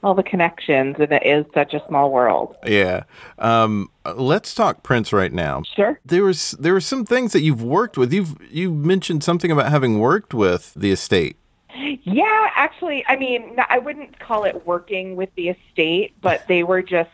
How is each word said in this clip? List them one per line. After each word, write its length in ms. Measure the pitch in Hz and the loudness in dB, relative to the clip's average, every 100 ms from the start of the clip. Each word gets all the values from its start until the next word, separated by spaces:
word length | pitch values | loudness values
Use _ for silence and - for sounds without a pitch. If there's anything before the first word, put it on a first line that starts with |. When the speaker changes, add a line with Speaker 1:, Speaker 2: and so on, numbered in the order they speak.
Speaker 1:
all 100 | 202 | 2
the 100 | 190 | 0
connections, 720 | 190 185 170 - - 139 135 139 | 0 0 0 -2 0 0 0 0
and 120 | 147 | 0
it 140 | 151 - | 2 2
is 200 | 147 147 | 2 0
such 200 | - 143 | -2 -2
a 100 | 151 - | -4 -4
small 240 | 147 139 | 0 2
world. 440 | 135 120 80 - - - | 4 2 2 -2 -8 0
Speaker 2:
Yeah. 380 | 104 92 92 - - - - | 2 2 0 -6 -20 -20 -4
Um, 500 | 113 117 113 104 95 _ - 95 | 2 4 2 0 -6 _ -12 -4
let's 380 | 131 185 - | 0 0 -2
talk 300 | - 202 - | -2 -2 -2
Prince 280 | - 120 104 | -2 -2 2
right 220 | 104 92 | 0 0
now. 300 | 87 78 67 78 - | -2 -4 -4 -6 -2
Speaker 1:
Sure. 240 | 202 294 - | 0 -2 -2
Speaker 2:
There 180 | 175 | 2
was, 280 | 196 175 - - | 2 0 -4 -4
there 140 | 156 | 0
were 80 | 190 | 0
some 220 | - 269 214 | 0 -6 0
things 280 | 247 247 | 0 2
that 80 | 185 | 2
you've 220 | 156 123 | 2 0
worked 340 | 113 156 160 - | 0 0 0 0
with. 160 | 123 | 0
You've, 240 | 180 175 143 - | 2 -2 -8 -10
you 200 | 151 185 | -6 -4
mentioned 520 | 156 147 190 - 160 | -2 2 0 0 -2
something 280 | 156 170 175 | 0 0 2
about 180 | 151 135 | 2 2
having 300 | 147 131 107 | 2 2 2
worked 340 | 113 196 - | 2 2 -2
with 400 | 120 98 87 - - | 0 2 2 -4 -4
the 160 | 101 | 0
estate. 440 | 95 - 92 78 - _ _ _ 254 | 0 2 0 0 -6 _ _ _ -10
Speaker 1:
Yeah, 720 | 277 269 180 214 427 427 427 - | -8 -8 -2 0 2 2 0 0
actually, 480 | 302 - 349 285 - | -2 -2 -6 -6 -2
I 80 | 269 | -2
mean, 360 | 262 240 226 240 | -2 -6 -6 -4
n-, 80 | - | 0
I 100 | 254 | 0
wouldn't 400 | 262 294 285 - | -2 -14 -18 -20
call 240 | - 220 196 | -6 -2 -2
it 200 | 175 170 | -4 -6
working 500 | 175 175 190 190 185 | -6 -4 -10 -8 -8
with 140 | 190 - | -8 -6
the 140 | 175 | -6
estate, 640 | 180 _ - 160 170 208 _ | -8 _ -2 0 0 -2 _
but 260 | 190 156 - | -2 -2 0
they 160 | 180 | 0
were 180 | 170 185 | 2 -2
just 280 | 185 180 165 | 0 -2 -4